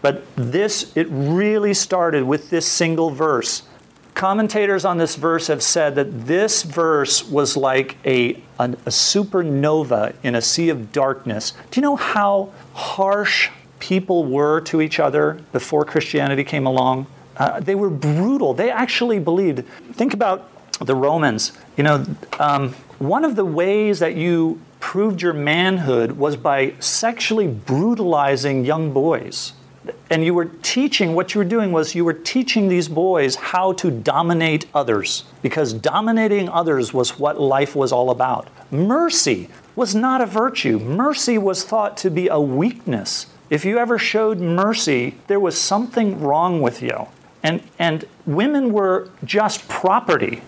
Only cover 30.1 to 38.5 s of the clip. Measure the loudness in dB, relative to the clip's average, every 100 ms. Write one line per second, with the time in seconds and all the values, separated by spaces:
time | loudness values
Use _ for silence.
30.1 | 0 2 2 0 -6 -4 0 0 0 0
31.1 | 0 0 0 0 0 2 0 0 0 0
32.1 | 0 -2 -2 0 2 2 2 0 0 2
33.1 | 2 2 -2 -2 0 0 0 -2 0 0
34.1 | 0 2 2 2 0 -2 -2 0 0 -2
35.1 | -8 -10 -6 -4 -2 -2 -2 -2 0 0
36.1 | 2 2 2 0 0 2 0 0 0 -2
37.1 | 0 -2 2 2 2 0 0 0 2 2
38.1 | 0 0 -2 -6